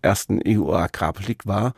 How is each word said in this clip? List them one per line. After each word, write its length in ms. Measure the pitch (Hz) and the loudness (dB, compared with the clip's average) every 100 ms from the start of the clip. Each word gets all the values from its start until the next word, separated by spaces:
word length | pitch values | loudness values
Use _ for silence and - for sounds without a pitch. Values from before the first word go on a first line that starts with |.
ersten 360 | - 101 - 101 - | 0 0 0 0 2
E-U-Agrarpolitik 1000 | 107 71 92 82 - 80 - 98 117 - | 2 2 0 0 -2 -4 -4 -6 -6 -4
war, 260 | 101 117 | -2 -2